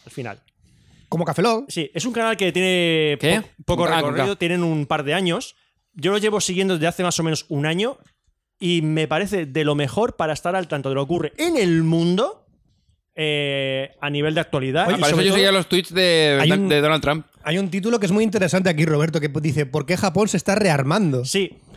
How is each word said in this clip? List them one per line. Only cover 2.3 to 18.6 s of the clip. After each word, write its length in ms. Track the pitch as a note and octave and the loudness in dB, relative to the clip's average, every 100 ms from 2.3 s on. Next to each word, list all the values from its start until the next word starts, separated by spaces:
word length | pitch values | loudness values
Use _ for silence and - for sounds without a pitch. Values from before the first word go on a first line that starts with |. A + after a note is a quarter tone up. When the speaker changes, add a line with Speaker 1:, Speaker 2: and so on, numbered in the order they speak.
| G#3 | 0
Speaker 1:
que 160 | F#3+ | 0
tiene 680 | E3+ F#3 F3+ E3+ D#3+ D3+ D3 | 0 0 2 2 2 0 0
Speaker 3:
¿Qué? 200 | D3 G3+ | 2 0
Speaker 1:
po-, 220 | G3+ _ - F3 | -2 _ -4 0
poco 80 | E3+ | 2
Speaker 3:
Ah, 160 | E3 | 2
con 120 | D3 | 0
Speaker 1:
recorrido, 220 | C#3 C3 - | 0 -2 0
Speaker 3:
K. 40 | |
Speaker 1:
tienen 240 | E3+ F3+ | -2 0
un 240 | E3+ D#3 C#3+ | 0 0 -2
par 160 | D#3 | -4
de 100 | C#3 | -2
años. 420 | E3 F#3 F3 - - _ _ _ | -2 0 -2 -6 -18 _ _ _
Yo 180 | - D#3+ | -6 -2
lo 60 | G#3 | 0
llevo 240 | G#3+ G#3 | 0 -2
siguiendo 320 | - F3+ F#3+ | -2 -2 0
desde 140 | F3 D#3+ | 0 0
hace 160 | F3 | 0
más 140 | F3+ E3 | -2 0
o 40 | |
menos 220 | D#3+ D3+ - | -2 -2 -4
un 180 | D3 D3+ | -2 -2
año 320 | E3+ A3+ C#4 _ _ _ _ _ _ | 0 -2 -6 _ _ _ _ _ _
y 220 | F3+ F3 | 0 0
me 260 | D#3 D#3 D#3 | 0 0 0
parece 380 | D#3 G3 G3 D3+ | -2 -2 -4 -4
de 180 | C#3 | -2
lo 120 | D3 D3 | 0 0
mejor 400 | C#3+ - A#3 - | -2 -2 -4 -2
para 160 | D#3+ | -4
estar 220 | D3+ F3 F#3+ | -2 -4 -4
al 120 | F3 | -4
tanto 220 | D3 C3+ | -6 -4
de 60 | C3+ | -4
lo 60 | |
que 40 | C#3 | -2
ocurre 200 | F3 D3+ - | -2 -4 -4
en 180 | E4 D#4 | -2 2
el 260 | F#3 E3 | 2 2
mundo, 640 | D#3+ E3 E3+ F#3 C#4+ A4 _ _ _ _ _ _ _ - | 2 2 2 2 -2 -4 _ _ _ _ _ _ _ -6
eh, 760 | D3+ D3 C#3+ C#3 C3+ C3+ C3+ _ | -2 -2 -2 -4 -4 -4 -6 _
a 80 | C#3+ | -6
nivel 260 | D3 D3+ D#3+ | -2 0 0
de 60 | |
actualidad. 460 | E3 D3 C3 C#3 F3+ | -2 -4 -2 0 0
Speaker 2:
Oye, 80 | F3 | 2
Speaker 3:
Ah, 40 | |
para 80 | D3 | 2
eso 0 | |
Speaker 1:
Y 40 | E3 | 2
sobre 100 | F#3+ | 2
Speaker 3:
yo 60 | |
Speaker 1:
todo 60 | F#3+ | 4
Speaker 3:
seguía 140 | G3 | 4
los 180 | G3 E3 | 2 2
tweets 240 | F3+ E3+ | -2 0
de, 440 | E3+ F3+ E3 D3+ C#3+ | 0 2 4 4 4
Speaker 2:
hay 80 | D3+ | 2
Speaker 3:
de, 60 | G3 | 2
Speaker 2:
un, 120 | G3 | 2
Speaker 3:
de 120 | D3 | 2
Donald 200 | D3+ D#3 | 2 2
Trump. 240 | C#3 D#3 - _ | 0 -2 -6 _
Speaker 2:
hay 140 | - E3+ | -4 -2
un 120 | G3 | -2
título 300 | F#3+ G3+ A#3 | -2 -2 0
que 60 | G3 | 2
es 60 | |
muy 120 | G#3 | 2
interesante 460 | A3 G3+ F3+ F#3 | 2 0 0 2